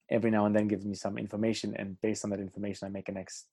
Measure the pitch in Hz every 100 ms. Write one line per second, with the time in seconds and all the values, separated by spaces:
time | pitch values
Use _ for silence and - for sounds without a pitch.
0 | _ - 113 107 104 107 107 104 101 95
1 | 101 107 104 104 113 107 101 - 101 92
2 | 107 104 107 101 98 - 101 95 98 98
3 | 95 98 92 - -